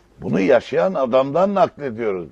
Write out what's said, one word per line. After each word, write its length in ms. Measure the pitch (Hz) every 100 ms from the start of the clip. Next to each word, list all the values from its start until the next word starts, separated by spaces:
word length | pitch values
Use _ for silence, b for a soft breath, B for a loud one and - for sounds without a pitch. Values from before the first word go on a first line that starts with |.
| _ -
Bunu 220 | 190 -
yaşayan 540 | 285 120 - 143 185
adamdan 600 | 175 131 131 139 147 196
naklediyoruz 760 | 196 165 - 143 110 113 92 78